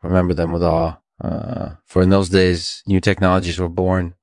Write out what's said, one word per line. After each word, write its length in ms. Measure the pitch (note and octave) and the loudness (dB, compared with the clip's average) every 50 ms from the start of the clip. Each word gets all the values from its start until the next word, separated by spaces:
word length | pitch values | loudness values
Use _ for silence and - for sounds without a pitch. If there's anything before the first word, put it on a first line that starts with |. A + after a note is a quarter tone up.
| - | -4
remember 300 | F2 F2+ F#2 F2+ F2+ F2 | 0 0 0 2 0 0
them 180 | D2+ E2+ E2 | -2 -2 -2
with 100 | E2+ E2+ | -2 0
awe. 380 | F2 E2+ D#2+ E2 E2 E2 D#2+ - _ _ _ _ - | 0 0 2 0 0 -2 -4 -8 _ _ _ _ -8
Uh, 520 | - - - - - - - - - D#2 _ _ | -6 -6 -6 -6 -8 -8 -8 -10 -10 -12 _ _
for 160 | _ - F#2 | _ 0 2
in 80 | F#2 F#2 | 4 4
those 180 | G2 G2 G2 | 4 4 2
days, 560 | E2+ F#2 F#2+ F#2 F#2 F2+ E2+ E2 - - - _ | 2 2 4 4 4 2 0 -4 -8 -12 -12 _
new 140 | - G2+ F#2 | 0 0 2
technologies 580 | - G#2 F#2+ - G2 F#2 F#2 F#2 F2+ F2 E2 | 2 0 0 2 2 2 2 2 0 -2 -4
were 120 | F2 F#2 E2+ | -4 -4 -4
born 460 | E2+ F2+ F#2 F#2 F#2 F#2 F2+ F2 F2 _ | -2 -2 0 0 0 0 -2 -4 -8 _